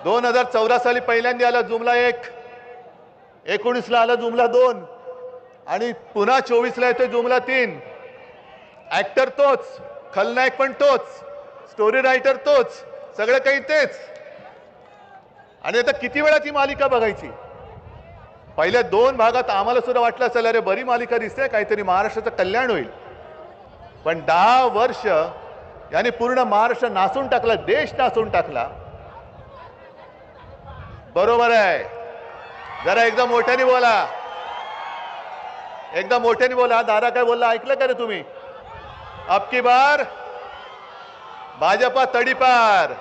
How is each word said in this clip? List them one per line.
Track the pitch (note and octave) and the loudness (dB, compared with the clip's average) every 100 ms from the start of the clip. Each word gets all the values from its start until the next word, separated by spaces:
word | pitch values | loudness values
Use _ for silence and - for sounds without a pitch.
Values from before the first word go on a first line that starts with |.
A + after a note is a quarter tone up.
दोन | E3+ A3+ | 0 0
हजार | A#3+ A#3+ | 2 2
चौदा | B3 A3+ A3 B3 | 2 0 2 2
साली | B3 A#3+ | 2 0
पहिल्यांदा | B3 A#3 A#3+ A#3+ A#3+ | 0 0 0 2 2
आला | A#3+ | 2
जुमला | G#3 A3+ A#3 | -2 -2 0
एक, | A#3+ A#3+ A#3+ - - - - - - - - - - - - D#3 | 2 2 0 -10 -16 -20 -20 -20 -20 -20 -20 -20 -20 -20 -18 -6
एकोणीसला | G3+ A3+ B3 G3+ A#3+ | -2 -2 -2 0 2
आला | A#3 | 4
जुमला | A#3+ A#3 A#3+ A#3 | 2 0 2 2
दोन | B3 B3+ G#3 F3 - - - - - - - - | 4 4 2 -12 -18 -16 -14 -16 -18 -20 -20 -8
आणि | F#3 A#3+ | -4 -4
पुन्हा | - - G#3+ G#3 C4 | -6 -8 0 2 2
चोवीसला | C4 A#3 B3 A#3+ B3 | 4 2 2 0 0
येतोय | B3 B3 | 2 0
जुमला | A#3 A#3+ B3+ | 0 2 0
तीन. | B3+ C4 A#3 D3+ - - - - - - - - - - - | 2 0 0 -4 -16 -18 -20 -20 -20 -20 -20 -20 -20 -20 -4
ॲक्टर | E3+ G#3 - C4 | -2 0 0 0
तोच, | C4+ C#4+ B3+ - - - - - | 2 4 2 -2 -16 -18 -18 -8
खलनायक | F#3+ A3 A#3+ B3+ B3+ | -2 0 2 0 2
पण | C4+ | -2
तोच, | A#3+ C#4+ C4 - - - - - - - | 4 4 4 0 -16 -18 -18 -18 -20 -18
स्टोरी | - G#3+ C4 | 0 2 4
रायटर | C4 C4 C4 C4+ | 4 4 2 0
तोच, | D4 C#4+ A#3 - - - - - | 4 4 2 -4 -18 -18 -16 -4
सगळं | A3 C4 | 2 2
काही | C4+ C#4 | 2 0
तेच. | - D#4 - - - - - - - - - - - - - - - - - _ | 0 0 0 -4 -18 -18 -18 -20 -20 -20 -20 -20 -20 -20 -20 -20 -20 -20 -20 _
आणि | - A3 | -2 0
आता | A#3+ | 0
किती | - A#3+ C#4+ | -2 -2 2
वेळा | D4+ D#4 | 4 4
ती | D4 | 2
मालिका | D4 C#4 C#4 C#4 | 0 0 0 2
बघायची? | B3 A3 F#3+ C#3+ - - - - - - - - - - - - - | 2 0 -2 -12 -16 -18 -20 -20 -20 -20 -20 -20 -20 -20 -20 -12 -2
पहिल्या | E3 A#3+ | 2 2
दोन | A#3 F#3+ B3+ C4 | 2 4 2 4
भागात | A3+ B3 B3 | 2 2 0
आम्हाला | G3 G#3+ B3 | -2 0 0
सुद्धा | A#3+ B3 | 0 0
वाटलं | A#3 A3+ B3 | 0 0 0
असेल, | A#3+ A3+ | 2 2
"अरे, | A3+ | 0
बरी | F#3+ G3+ | 0 -2
मालिका | B3+ A#3 A#3+ A#3 | 0 -2 0 -2
दिसते, | A3 - C4+ | -2 -4 -2
काहीतरी | A3+ G#3 G#3 | -2 0 -2
महाराष्ट्राचं | F#3+ F3+ G#3 - A3+ | 0 0 0 -2 -6
कल्याण | - F#3 A3 B3+ | -4 -2 0 0
होईल." | F#3 A2+ - - - - - - - - - - - | -2 -4 -12 -20 -20 -20 -20 -20 -20 -20 -20 -20 -8
पण | D#3 E3 | -4 -4
दहा | C#3 E3 G#3 B3+ | 2 4 6 6
वर्ष | B3+ G3+ B3 - - G#3 - - - - - - - | 4 2 0 0 0 0 0 -6 -18 -18 -20 -20 -4
यांनी | D#3 A#3 | 0 0
पूर्ण | A#3 A#3+ B3+ | -2 0 2
महाराष्ट्र | A#3+ G#3 A#3 A#3 A#3+ | 2 2 2 2 0
नासून | F#3+ F#3+ C4 C4 | 0 0 0 0
टाकला, | B3 A3+ | 0 2
देश | G#3+ - B3+ D4+ | -2 0 0 0
नासून | - B3+ A#3 G#3+ | 0 0 0 0
टाकला. | F3+ E3 C3+ C3 - - - - - - - - - - - - - - - - - - - - - - - - | 0 -2 -4 -6 -8 -18 -18 -18 -20 -20 -20 -20 -20 -20 -20 -20 -20 -20 -20 -20 -20 -20 -20 -18 -16 -16 -18 -6
बरोबर | E3 G#3 A#3+ A#3 | 0 2 4 4
आहे, | A#3 G3 D3 G2+ - - - - - - - - - | 4 4 0 -4 -12 -14 -16 -16 -18 -18 -18 -16 -6
जरा | D#3+ G#3+ | 0 2
एकदम | A#3 A3 A#3+ | 2 2 2
मोठ्याने | A#3+ A#3+ B3+ | 2 2 2
बोला, | B3+ B3+ A#3+ G#3+ D3 - - - - - - - - - - - - - - - - - - | 4 4 4 2 0 -6 -12 -12 -12 -12 -12 -12 -12 -12 -12 -14 -16 -14 -14 -14 -16 -16 -6
एकदम | E3+ G3 A#3+ | -6 0 2
मोठ्याने | A#3 A3 B3 | 2 2 2
बोला. | B3+ B3 A#3 | 2 2 2
दादा | A3+ G#3+ A#3+ | 2 2 2
काय | A#3+ | 2
बोलला, | A#3 A#3 A#3 | 2 2 2
ऐकलं | A3+ A#3 | 0 0
का | C4+ C4 | 0 0
रे | |
तुम्ही? | A#3+ A#3 F#3+ D3 - - - - - - - - - - | -2 -4 -6 -10 -18 -18 -18 -18 -18 -18 -18 -18 -16 -2
"अब | G3 | -2
की | B3 B3 | 0 0
बार | B3 B3 C#4 D4 A#3+ - - - - - - - - - - - - - - - | 4 6 6 4 -2 -8 -16 -16 -16 -16 -18 -20 -20 -20 -20 -20 -20 -18 -18 -2
भाजपा | D#3 G#3 B3 C4 C4 | 0 2 2 2 0
तडीपार." | B3 B3 B3+ B3+ B3 A3 G3 D3 B2 | 0 0 2 4 6 6 4 2 -4